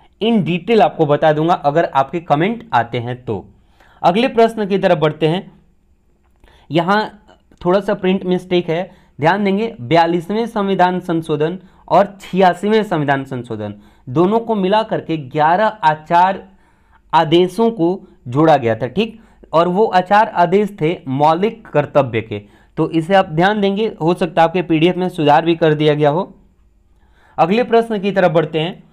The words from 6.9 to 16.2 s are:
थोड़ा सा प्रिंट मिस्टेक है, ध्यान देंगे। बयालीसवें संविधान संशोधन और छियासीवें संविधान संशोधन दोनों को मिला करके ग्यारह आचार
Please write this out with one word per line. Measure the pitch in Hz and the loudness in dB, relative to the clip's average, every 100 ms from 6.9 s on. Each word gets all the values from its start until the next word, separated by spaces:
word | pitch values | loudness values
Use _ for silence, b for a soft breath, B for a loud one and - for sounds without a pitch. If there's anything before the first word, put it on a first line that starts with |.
| 208 214 - _ _ _ - 175 | -2 -4 -10 _ _ _ -8 -2
थोड़ा | 196 | 0
सा | 196 | -2
प्रिंट | 202 185 190 185 | -2 -2 -2 -2
मिस्टेक | 180 180 180 175 | -4 -2 -2 -2
है, | 165 185 b b - | -6 -8 b b -4
ध्यान | 147 196 | 0 0
देंगे। | 202 196 226 165 | 0 -2 -4 -8
बयालीसवें | 120 160 170 170 165 214 233 | 0 2 2 0 -4 -4 -4
संविधान | 220 196 190 180 185 | -4 -2 0 0 0
संशोधन | 180 165 160 151 151 185 b b - | -4 -4 -2 -2 -4 -6 b b 0
और | 170 196 - | 0 0 -4
छियासीवें | - 180 185 175 202 220 | -6 0 2 2 0 0
संविधान | 202 165 143 139 | 0 -2 -2 -2
संशोधन | 131 131 120 107 104 104 b b - | -4 -10 -10 -10 -10 -12 b b -4
दोनों | 127 202 226 | 0 2 0
को | 226 214 | -2 -4
मिला | 185 214 | 0 0
करके | 220 165 - 160 | 0 -6 -6 -8
ग्यारह | 127 151 151 180 214 | -6 -2 0 2 0
आचार | 214 156 156 - 170 | 0 -2 -2 0 2